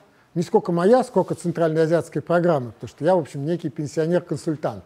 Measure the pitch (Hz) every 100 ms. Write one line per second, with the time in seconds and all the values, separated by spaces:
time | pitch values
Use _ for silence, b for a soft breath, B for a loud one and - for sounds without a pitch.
0 | b b b 170 170 214 - 170 190 247
1 | - 190 175 156 170 160 165 160 160 165
2 | - 151 - 175 175 147 120 - 120 -
3 | 156 185 127 143 147 170 156 - 143 160
4 | 160 175 175 151 165 147 139 101